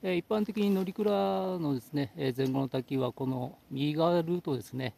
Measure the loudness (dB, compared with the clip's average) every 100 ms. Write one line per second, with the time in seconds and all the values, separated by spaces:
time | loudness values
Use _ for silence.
0 | 0 -2 0 0 0 2 2 4 0 0
1 | 2 4 2 0 -2 -2 0 0 -2 -2
2 | -2 -2 -2 0 0 0 0 -2 -2 -2
3 | -2 -2 -4 -2 -4 -10 _ -2 -2 2
4 | 4 4 2 -2 -2 -4 -4 -6 -6